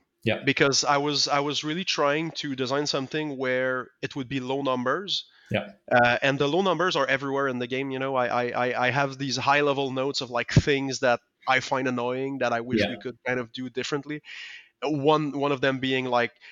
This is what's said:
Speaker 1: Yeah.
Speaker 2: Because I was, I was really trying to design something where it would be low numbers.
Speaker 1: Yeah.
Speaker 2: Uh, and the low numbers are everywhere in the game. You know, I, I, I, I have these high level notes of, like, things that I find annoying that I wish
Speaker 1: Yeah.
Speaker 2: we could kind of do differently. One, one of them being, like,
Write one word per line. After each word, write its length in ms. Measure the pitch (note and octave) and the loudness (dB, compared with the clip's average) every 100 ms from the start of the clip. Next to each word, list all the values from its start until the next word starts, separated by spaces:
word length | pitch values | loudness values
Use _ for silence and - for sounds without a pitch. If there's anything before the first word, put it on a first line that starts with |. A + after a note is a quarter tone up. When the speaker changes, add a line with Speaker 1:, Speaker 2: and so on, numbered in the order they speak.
| _ _ | _ _
Speaker 1:
Yeah. 220 | A2+ G#2+ | -2 0
Speaker 2:
Because 400 | C#3 C3+ C#3+ C3 | 0 4 4 4
I 140 | C#3 C#3+ | 2 2
was, 280 | D3 C#3 C3+ | 2 0 0
I 140 | C#3+ | 0
was 240 | C#3+ C#3+ | 0 -4
really 200 | D3+ D#3+ | -4 -4
trying 460 | F#3+ - D3 D3 D#3+ | -2 0 2 2 -2
to 220 | - D3+ | -6 -6
design 320 | C3 B2+ C#3 D3 | -4 -2 0 0
something 500 | C#3+ C3+ D#3 D3+ C3 | -2 -2 -4 -4 -4
where 540 | C3 B2+ C3 B2+ A#2+ _ | -2 0 0 -2 -6 _
it 140 | - | -8
would 140 | D3 A#2+ | -8 -6
be 100 | C3+ | -4
low 240 | B2+ C#3 | -2 -2
numbers. 640 | C#3 B2+ B2 D#3 G3 - - _ - | 0 0 0 -2 -2 -6 -6 _ -4
Speaker 1:
Yeah. 220 | G#2+ G2+ - - | -4 -4 -14 2
Speaker 2:
Uh, 280 | B2 A#2+ B2 | 6 6 4
and 160 | C#3 C3+ | 2 2
the 80 | C#3+ | 2
low 140 | D#3+ | 2
numbers 320 | G3 D#3+ F3+ | 2 2 2
are 120 | D#3 C3 | 2 2
everywhere 420 | C3+ C#3 C#3 C#3 | 0 0 -2 -2
in 100 | B2 | -2
the 80 | B2 | -4
game. 240 | C3 C#3 | -4 -4
You 80 | C3 | -4
know, 160 | C3+ | -2
I, 120 | C3+ A#2+ | 0 2
I, 180 | A#2+ B2 | 0 -2
I, 360 | A#2+ B2 A#2 B2 | 0 0 0 0
I 40 | |
have 260 | C3 C#3 C3 | 2 -2 -2
these 200 | C#3 B2 | -4 -2
high 260 | C3+ C#3+ | 2 4
level 280 | D3 C3+ C#3 | 4 2 0
notes 300 | C3 C3+ C3+ | -2 -2 -4
of, 100 | A#2+ | -4
like, 220 | A#2+ A#2 | -4 2
things 480 | - - C#3 C3+ B2+ | 2 4 2 0 0
that 200 | B2+ A#2+ - _ - | 2 2 -2 _ 0
I 120 | C3 | 0
find 280 | - C3 C3 | 2 -2 0
annoying 500 | B2 A#2+ B2+ C3+ C3+ | 0 -2 -2 -4 -2
that 140 | A#2+ | 0
I 80 | A#2 | 0
wish 200 | A#2+ A2+ | 0 0
Speaker 1:
Yeah. 100 | G2+ | 0
Speaker 2:
we 80 | A#2 | -2
could 180 | B2+ A#2+ B2 | -10 -8 -4
kind 140 | B2+ | -4
of 100 | A#2 | -4
do 180 | B2+ B2+ | -8 -8
differently. 500 | B2+ B2 D3 C#3+ D3+ - - - - - _ | -6 -4 -4 -6 -12 -12 -16 -16 -18 -20 _
One, 540 | C3+ D3+ C#3+ D#3 D3+ C#3 | -2 2 4 4 2 0
one 140 | C#3+ | 0
of 100 | C#3 | 2
them 180 | C#3 C3 | 0 0
being, 260 | C3 C3 | 0 0
like, 280 | B2+ B2 A#2 - - | 2 2 0 -4 -20